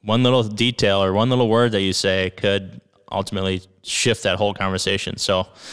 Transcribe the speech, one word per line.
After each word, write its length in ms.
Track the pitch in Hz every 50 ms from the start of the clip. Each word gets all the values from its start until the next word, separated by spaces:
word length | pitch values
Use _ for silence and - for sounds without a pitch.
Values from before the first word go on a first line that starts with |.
one 200 | - 104 110 120
little 200 | 127 123 131 127
detail 600 | 113 107 107 104 117 123 127 - 113 101 98 98
or 100 | 98 95
one 180 | 92 104 113 127
little 180 | 127 127 123 110
word 240 | 110 117 120 120
that 100 | 110 98
you 100 | 98 95
say 380 | 92 - - 95 92 95 92 92 -
could 440 | - - 101 98 98 95 95 - - _ _ _ _ _ -
ultimately 500 | - 98 98 - 107 95 95 95 95 92 - _ _ _
shift 420 | _ - - - - 120 110 - -
that 120 | 101 90 92
whole 160 | 107 104 98
conversation. 640 | - 98 95 95 90 - 95 98 95 - 87 - -
So 280 | - - 95 92 95 - _ - - -